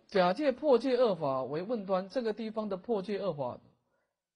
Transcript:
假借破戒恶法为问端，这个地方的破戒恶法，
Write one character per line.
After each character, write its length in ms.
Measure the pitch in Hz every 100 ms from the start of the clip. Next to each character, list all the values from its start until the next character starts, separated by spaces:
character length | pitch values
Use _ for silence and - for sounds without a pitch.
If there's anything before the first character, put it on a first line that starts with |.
| -
假 260 | 196 180
借 180 | 214 294
破 260 | 240 302 233
戒 180 | 262 247
恶 180 | 240
法 300 | 165 143 131
为 180 | 131 151
问 240 | 196 240 190
端， 220 | 185 190
这 120 | 269
个 120 | 220
地 180 | 220 220
方 180 | 220 214
的 80 | 185
破 240 | 240 208
戒 180 | 190 196
恶 140 | 196
法， 280 | 143 123 87 _ _ _ _ _ _ _